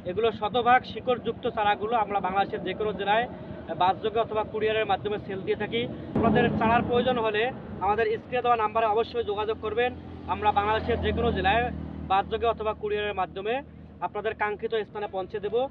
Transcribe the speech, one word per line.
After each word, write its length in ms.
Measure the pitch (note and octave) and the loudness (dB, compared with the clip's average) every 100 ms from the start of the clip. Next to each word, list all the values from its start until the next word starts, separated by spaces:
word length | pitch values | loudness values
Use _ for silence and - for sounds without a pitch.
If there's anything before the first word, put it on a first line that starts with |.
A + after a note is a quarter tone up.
এগুলো 280 | F3+ F#3 A3+ | -2 0 0
শতভাগ 520 | A3 G#3 A#3+ A#3 B3 | 0 0 2 6 4
শিকড়যুক্ত 640 | B3 A3 G#3 A#3+ G#3 A3+ B3 | 4 -6 -2 -2 -2 -4 -4
চারাগুলো 460 | A3+ G#3 G3+ G#3+ A#3+ | 0 2 2 0 0
আমরা 240 | G3+ G3+ | 0 0
বাংলাদেশের 420 | F#3 G3 G3 G#3 | 0 0 0 -2
যে 120 | F3 | -4
কোনো 180 | F3+ G#3+ | -2 -2
জেলায় 360 | F#3 G3 A3 B3 - - - - D#3+ | -2 2 2 2 -6 -12 -12 -10 2
বাসযোগে 420 | F3+ F#3 G#3+ G#3+ | 2 2 0 0
অথবা 240 | G#3+ G#3+ | 0 -2
কুরিয়ারের 420 | G#3+ G#3+ G#3+ G#3+ G#3 | -2 -2 0 0 0
মাধ্যমে 320 | F#3+ G#3 G#3 | 0 0 -4
সেল 220 | - F#3+ | -6 -6
দিয়ে 160 | F#3+ G#3 | -2 -2
থাকি। 280 | G#3 A#3 B3 - - | 0 -2 -2 -6 -4
আপনাদের 340 | - A3 A3+ A#3 - | 2 4 6 4 4
চারার 240 | A3+ A#3 | 4 4
প্রয়োজন 360 | - A#3+ B3+ A#3+ | 4 2 2 2
হলে 320 | A3 G#3 A#3+ C4 - - | 2 2 0 -2 -12 -4
আমাদের 260 | F#3 G#3 A3+ | 0 2 2
স্ক্রিনে 360 | A3 - B3 | 0 -2 0
দেওয়া 140 | A#3+ A#3 | 4 4
নাম্বারে 300 | G#3+ A3 A3+ | 4 2 2
অবশ্যই 380 | G#3+ A3+ A#3+ | 2 0 -2
যোগাযোগ 340 | G3+ G3+ G#3+ A3 | -2 -2 -2 -2
করবেন। 340 | A3 G#3+ B3 B3 - - - | -2 0 0 -2 -12 -12 -6
আমরা 240 | F#3+ G#3 | 0 2
বাংলাদেশের 480 | G3+ G#3 A3 B3 A3+ | 2 2 0 0 0
যে 120 | G#3 | 0
কোনো 200 | G#3 A#3 | 2 2
জেলায় 400 | G3+ F#3 A3 A#3+ - - - - | 2 2 2 0 -4 -10 -10 0
বাসযোগে 380 | F#3+ F#3+ G#3+ A3+ | 0 2 0 0
অথবা 280 | A3+ G#3+ | 0 -2
কুরিয়ারের 400 | G#3 G#3+ G#3 G#3 | -2 -2 -2 -2
মাধ্যমে 480 | G3 F3+ F3 G3+ B3+ D4 - - - | -2 -4 -4 -4 -4 -6 -18 -18 -8
আপনাদের 340 | F3+ G#4 - | -6 -2 -4
কাঙ্ক্ষিত 400 | - G#3+ G3+ A3 | -2 -2 -2 -2
স্থানে 340 | A3 G3+ G#3+ G#3 | -2 -4 -8 -6
পৌঁছে 320 | F#3+ F#3 G#3+ | -6 -6 -6
দেব 280 | G3 A3+ C4+ | -2 0 -2